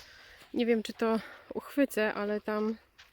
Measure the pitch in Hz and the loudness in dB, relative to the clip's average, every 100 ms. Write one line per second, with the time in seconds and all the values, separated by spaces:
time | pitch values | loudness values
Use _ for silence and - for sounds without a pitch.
0 | - - - - - - 233 226 208 - | -12 -20 -20 -20 -6 0 2 2 0 -2
1 | 226 226 - - - - - - 277 - | 0 0 -2 -16 -12 -10 -4 2 2 4
2 | 214 - 208 208 - 214 214 226 _ - | 0 0 -2 -2 -2 0 0 -2 _ -20
3 | - | -20